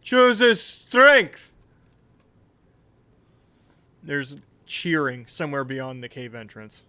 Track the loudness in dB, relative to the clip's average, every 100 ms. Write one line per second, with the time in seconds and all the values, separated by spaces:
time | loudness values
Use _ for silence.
0 | -2 2 4 4 2 2 -4 -14 _ 6
1 | 8 6 2 -8 -20 _ _ _ _ _
2 | _ _ _ _ _ _ _ _ _ _
3 | _ _ _ _ _ _ _ _ _ _
4 | -8 -8 -8 -14 _ _ _ -10 -4 -2
5 | -4 -8 -16 -12 -8 -6 -8 -8 -10 -12
6 | -16 -16 -16 -16 -18 -20 -20 -20